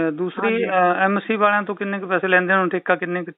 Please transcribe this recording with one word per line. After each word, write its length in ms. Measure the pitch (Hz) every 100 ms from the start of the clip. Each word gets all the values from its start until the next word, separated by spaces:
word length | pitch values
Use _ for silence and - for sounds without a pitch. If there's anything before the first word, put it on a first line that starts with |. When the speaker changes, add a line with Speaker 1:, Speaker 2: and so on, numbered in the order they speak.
| 165
Speaker 1:
ਅ, 20 |
ਦੂਸਰੀ, 420 | 156 180 - 220
Speaker 2:
ਹਾਂਜੀ। 120 | 226
Speaker 1:
ਅ, 340 | 190 185 180 180
ਐਮ 200 | 190 202
ਸੀ 180 | - 220
ਵਾਲਿਆਂ 260 | 208 208
ਤੋਂ 120 | 202
ਕਿੰਨੇ 240 | 196 196 196
ਕੁ 80 | 185
ਪੈਸੇ 220 | 185 190
ਲੈਂਦੇ, 260 | 185 180
ਹੁਣ 140 | 190 180
ਠੇਕਾ 280 | 185 - 180
ਕਿੰਨੇ 280 | 175 180
ਕੁ 80 | 170